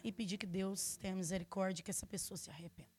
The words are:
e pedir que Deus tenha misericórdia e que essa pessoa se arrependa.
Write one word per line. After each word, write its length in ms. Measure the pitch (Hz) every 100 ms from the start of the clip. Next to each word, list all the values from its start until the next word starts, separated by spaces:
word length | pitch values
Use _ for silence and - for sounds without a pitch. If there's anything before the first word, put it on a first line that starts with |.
| 226
e 60 |
pedir 260 | 202 202 202
que 80 | 196
Deus 520 | 185 190 196 - -
tenha 180 | 196 190
misericórdia 680 | 165 185 175 196 190 170
e 20 |
que 80 | -
essa 140 | - -
pessoa 320 | 196 - 165
se 120 | -
arrependa. 400 | 151 170 - -